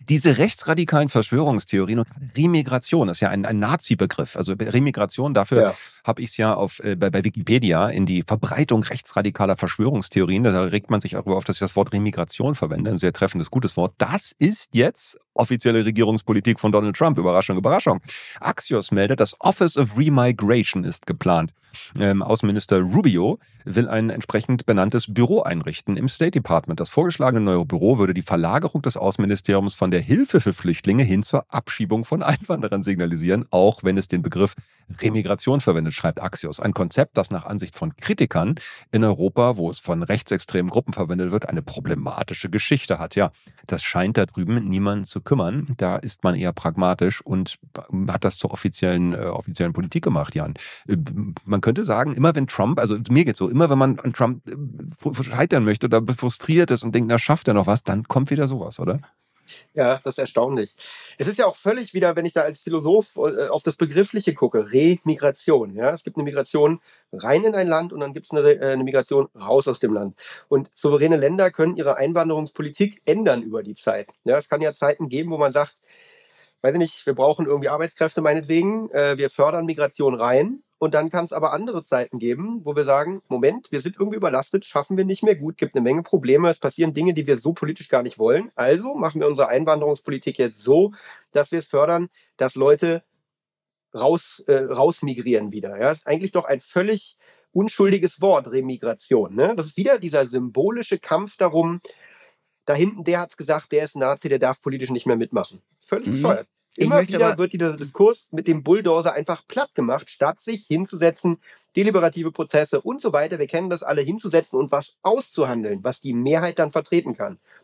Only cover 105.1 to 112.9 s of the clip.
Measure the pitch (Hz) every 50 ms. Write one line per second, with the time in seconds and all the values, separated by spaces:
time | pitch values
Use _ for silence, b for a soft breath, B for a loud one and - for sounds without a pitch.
105.1 | 120 113 113 - - 107 95 - - - _ _ _ _ - - - 220 247 -
106.1 | 117 135 143 233 - - - _ _ _ _ _ - - 160 156 185 190 185 180
107.1 | 196 170 156 - - 156 180 180 - 175 170 165 151 151 - 143 - - 202 214
108.1 | 233 - - - - 156 160 175 160 156 135 143 180 214 208 175 160 165 165 170
109.1 | 131 143 147 - 175 156 - - - 254 285 - - - 131 117 127 147 - -
110.1 | - - 139 147 165 _ - - 226 208 - - 156 160 190 - - 165 165 165
111.1 | 160 - - 180 165 - b b b b b b - 175 202 214 208 190 170 165
112.1 | 156 175 165 160 160 - 165 151 - 151 151 - - 139 - 208